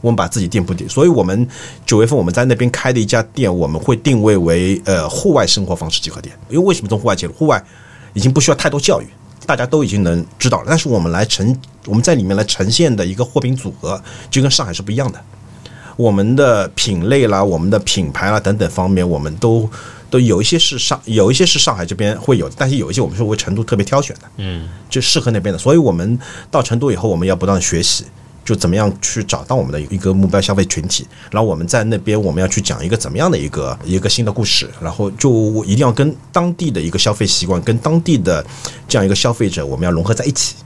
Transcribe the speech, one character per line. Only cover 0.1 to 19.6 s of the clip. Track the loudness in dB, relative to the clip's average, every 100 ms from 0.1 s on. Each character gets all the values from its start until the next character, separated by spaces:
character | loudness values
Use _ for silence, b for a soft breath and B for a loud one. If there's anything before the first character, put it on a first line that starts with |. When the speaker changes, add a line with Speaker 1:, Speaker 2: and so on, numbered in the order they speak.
Speaker 1:
们 |
把 | 2 0
自 | -2
己 | 0
店 | 0
铺 | -2
定， | -4 -4
所 | 2
以 | 4
我 | 4
们 | 2 0 -2 B B B
九 | 0 4
月 | 4
份 | 2
我 |
们 | 0
在 | 2
那 | 2
边 | 2 0
开 | 0 0
的 | 0
一 |
家 | 2 0 0
店， | -2 0
我 | 2 0
们 | -2
会 | 0 0
定 | 2 4
位 | 4 4
为， | 4 2 2 0
呃， | 0 0 0
户 | -2 2
外 | 4
生 | 4 0 0
活 |
方 | -4 -4
式 | -4
集 | -6
合 | -10
店。 | -16 -18 -4
因 | 0
为 |
为 | 2
什 | 0
么 | -2
从 | -2
户 | 0
外 | -2
切 | -4
入？ |
户 | -2 2
外 | 2 B B B B B
已 | 0
经 | 2
不 | 4
需 | 2
要 | 2
太 | 0
多 | 0
教 | 0 0
育， | -4 -18 -20 -16
大 | -4 -2
家 | 0
都 | 0
已 | 0
经 | 2
能 | 2 0 -4 -4
知 | 0
道 | 0
了。 | 0
但 | 0
是 | 2
我 | 0
们 | 0
来 | 0
呈-， | 0 0 0 0 -6 -18 -2
我 |
们 | 2
在 | 4
里 | 2
面 | 2 0
来 |
呈 | -2 -2 0
现 | 2 2
的 | 2
一 | -2
个 | -2
货 | -2 -2
品 | -2 -4
组 | -6 -10
合， | -8 -8 B B B
就 | 0
跟 | 2
上 | 0
海 | -2
是 | -6
不 | -4
一 |
样 | -2 -2
的。 | -6 -18 -20 -20 B B B B 0
我 | 2
们 | 4 2 4
的 | 4 4 0
品 | -2 -2 0 2
类 | 2 4
啦、 | 2
我 | 2 0
们 | 2
的 | 0
品 | 0 -2 -2
牌 | -2 0
啦 | 0
等 | 0 0
等 | 0
方 | 0 0
面， | 2 2
我 | -2
们 | -4 -2
都， | 2 2